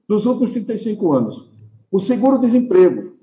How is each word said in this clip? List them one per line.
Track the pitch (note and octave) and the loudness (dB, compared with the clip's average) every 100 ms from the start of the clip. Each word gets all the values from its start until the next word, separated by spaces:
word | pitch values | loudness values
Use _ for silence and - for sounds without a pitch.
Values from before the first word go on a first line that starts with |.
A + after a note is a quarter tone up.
| - | -4
dos | G#3 A#3+ | -2 0
últimos | B3 A#3+ | -2 -2
trinta | A#3+ G#3 | -4 -6
e | A3 | -6
cinco | A3+ G#3 E3+ | -6 -4 0
anos. | C#3 A2 - - - - _ _ | 0 -2 -8 -20 -20 -20 _ _
O | F#3+ | -4
seguro-desemprego. | G3 A#3 C4 C4 B3 B3 - F#3 F3+ A2+ F#2+ - | -2 0 2 2 2 0 2 4 4 2 -8 -18